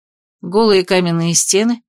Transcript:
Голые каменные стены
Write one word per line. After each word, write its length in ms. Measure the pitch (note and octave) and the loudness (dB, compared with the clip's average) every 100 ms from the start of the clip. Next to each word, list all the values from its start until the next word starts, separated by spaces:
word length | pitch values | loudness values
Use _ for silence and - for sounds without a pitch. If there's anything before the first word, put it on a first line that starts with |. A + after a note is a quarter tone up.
| _ _ _ _ | _ _ _ _
Голые 440 | F3 G3+ A3 F#3+ | -4 0 2 2
каменные 500 | F3+ F#3 F3 E3 E3+ | 2 0 0 -2 -2
стены 480 | E3 - F#3+ A3+ A#3 | -2 0 0 0 -4